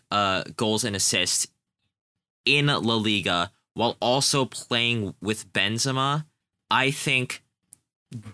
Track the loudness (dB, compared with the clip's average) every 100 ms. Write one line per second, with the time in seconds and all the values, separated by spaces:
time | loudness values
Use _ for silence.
0 | -4 0 2 0 -4 -2 0 0 0 0
1 | 0 2 0 -2 -4 _ _ _ _ _
2 | _ _ _ _ 0 2 2 2 2 0
3 | 2 0 0 0 -2 -6 _ -2 -2 0
4 | 2 2 2 0 0 -6 -4 0 0 0
5 | -2 -4 -4 -4 -4 -2 0 0 -2 0
6 | 0 0 -4 _ _ _ _ 2 2 0
7 | -2 -2 -2 -8 -14 _ _ -20 _ _
8 | _ -16 -16